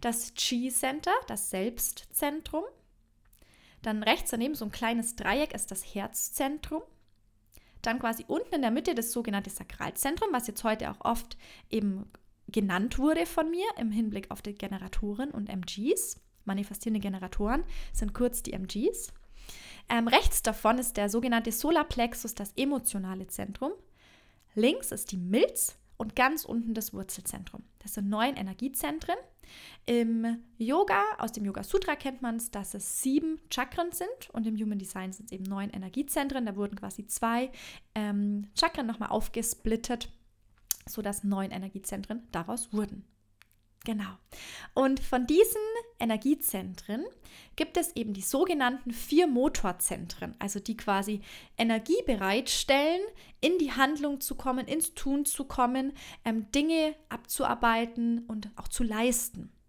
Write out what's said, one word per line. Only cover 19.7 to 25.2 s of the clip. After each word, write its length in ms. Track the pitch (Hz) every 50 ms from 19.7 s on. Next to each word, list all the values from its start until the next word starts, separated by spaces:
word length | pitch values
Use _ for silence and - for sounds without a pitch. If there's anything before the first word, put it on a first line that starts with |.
| - - - -
Ähm, 180 | 240 233 233 233
rechts 360 | 233 349 - - - - -
davon 340 | 226 214 202 - 214 233 247
ist 180 | 254 - -
der 140 | - 202 202
sogenannte 420 | 202 233 240 254 233 233 226 233
Solarplexus, 840 | 220 - - 285 330 330 302 320 - 254 233 233 233 - - 233 -
das 180 | - 208 202 -
emotionale 720 | - 262 277 285 262 233 - - 202 190 185 185 190 190 -
Zentrum. 460 | - - 196 196 202 - - 285 392 381 - - - _ - - - - _ - _ _ _ _ _
Links 360 | 208 214 254 339 508 - -
ist 200 | - 202 - -
die 60 | -
Milz 600 | 185